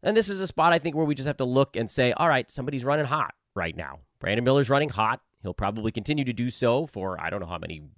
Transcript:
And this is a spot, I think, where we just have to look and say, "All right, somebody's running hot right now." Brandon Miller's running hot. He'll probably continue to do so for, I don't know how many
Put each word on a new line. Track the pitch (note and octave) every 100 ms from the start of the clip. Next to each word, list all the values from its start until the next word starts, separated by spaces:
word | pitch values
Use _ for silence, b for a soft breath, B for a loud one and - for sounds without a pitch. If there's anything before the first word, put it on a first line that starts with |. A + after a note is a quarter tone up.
And | - G#3+
this | G3
is | G3
a | F#3+
spot, | - E3
I | E3
think, | D#3
where | D3
we | D#3 C#3+
just | C#3
have | C#3
to |
look | B2+ B2+ C#3
and | - A2+
say, | - B2
"All | - C#3
right, | C3 B2
somebody's | - B2+ C#3
running | B2 D3 C#3+
hot | D3+ G#2+ - _ -
right | E2+
now." | E2 D2+ C#2 - _
Brandon | F2+ G#2+
Miller's | A#2+ C#3 B2+
running | C#3 D3
hot. | F#2+ A2 B2 _ _
He'll | G2+
probably | F2 G2 G#2+ A2
continue | A2+ G#2 D3+
to | C3
do | A#2 A#2+
so | - A#2+ B2 D#3+
for, | - F#2+ F2
I | D#2+
don't | F#2+
know | F2
how | F2
many | E2 E2 D2